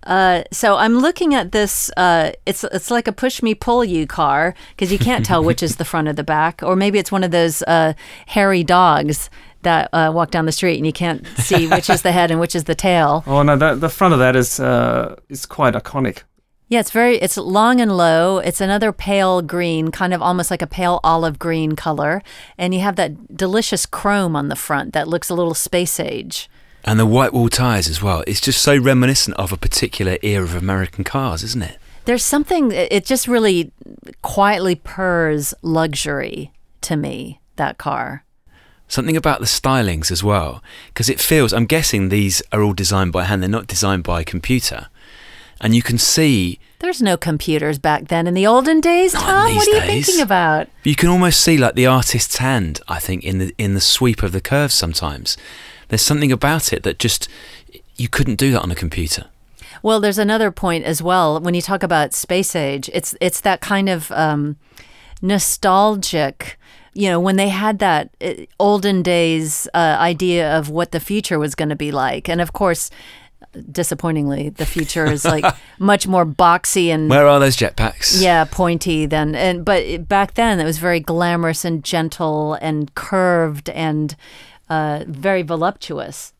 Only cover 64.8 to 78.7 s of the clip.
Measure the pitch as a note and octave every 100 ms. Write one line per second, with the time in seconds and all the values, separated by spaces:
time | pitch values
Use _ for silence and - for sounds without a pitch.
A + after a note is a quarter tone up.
64.8 | - - - - F#3 G3+ - - G3+ F#3+
65.8 | G#3 G#3 - E3 C#3+ - - - _ -
66.8 | - - G3 E3+ F#3 F#3+ G3+ F#3+ G#3+ G#3
67.8 | G3 D#3 - _ F2+ F2+ - _ G3+ G#3
68.8 | G3 F#3+ F3 F3 E3+ D#3+ D#3 D3+ - -
69.8 | E3 D3+ E3+ E3+ F#3 E3+ D#3 D#3+ D3+ D#3
70.8 | E3+ E3 - G#3 G#3+ D#3+ D3+ - D3+ D3
71.8 | D3 C#3+ C3 B2 - E3+ E3+ - G3 E3
72.8 | - - - - - _ - - - D#3
73.8 | E3+ D#3 E3+ D#3 C#3+ C#3 D3 - D#3 -
74.8 | D3+ - D#3 D3+ E3 D#3+ E3+ - - -
75.8 | G3 G3+ G3 F#3 E3+ C#3+ F3 E3+ - F#3+
76.8 | E3+ D#3+ D#3 C#3 C#3+ C#3+ C#3 B2+ A2+ -
77.8 | A#2 - - F#3+ F#3 E3 D#3 - F3+